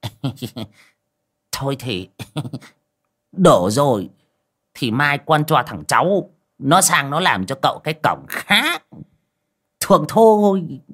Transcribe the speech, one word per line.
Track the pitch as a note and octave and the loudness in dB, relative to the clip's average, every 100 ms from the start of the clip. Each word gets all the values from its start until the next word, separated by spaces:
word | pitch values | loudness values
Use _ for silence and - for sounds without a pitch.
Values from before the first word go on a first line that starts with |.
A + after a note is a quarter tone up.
<laughs> | - - C#3 B2+ A#2+ - G#2+ _ _ _ _ _ _ _ _ | -14 -10 -10 -10 -14 -14 -18 _ _ _ _ _ _ _ _
Thôi | - C#3 C#3 | -8 -6 -6
thì | B2 G2 F#2 _ - | -6 -8 -10 _ -14
<laughs> | - - - - _ _ _ _ _ _ | -12 -10 -12 -18 _ _ _ _ _ _
đổ | E3+ F3 A#2+ F2+ | 2 4 6 2
rồi | A2 C#3+ A2+ F2 _ _ _ _ _ _ | 0 0 0 -4 _ _ _ _ _ _
thì | - B2+ | -8 -6
mai | A2 D3 C#3+ | -2 -2 -2
quan | - D#3 | 0 0
cho | D3+ D3+ A#2+ | 2 0 0
thằng | G2+ D2+ | -8 -2
cháu | A#2+ E3 G3 - _ _ _ | 0 2 0 -4 _ _ _
nó | C3+ E3+ | 2 2
sang | F#3+ E3+ C#3 | 2 0 -2
nó | D3 | -2
làm | F3+ A2 F#2 | 0 -2 -4
cho | C3+ | -2
cậu | C#3+ - | -4 -4
cái | - D#3+ | -8 -2
cổng | A#2+ F2 - | -2 -2 -8
khác. | - - G#3 C#4+ F4 _ - - _ _ _ _ _ _ _ | -14 -2 0 0 -6 _ -20 -20 _ _ _ _ _ _ _
Thường | - F#3+ D3+ | 2 2 2
thôi. | - A3+ G#3+ G#3 G3 E3 C3+ _ | 4 6 6 2 0 -4 -14 _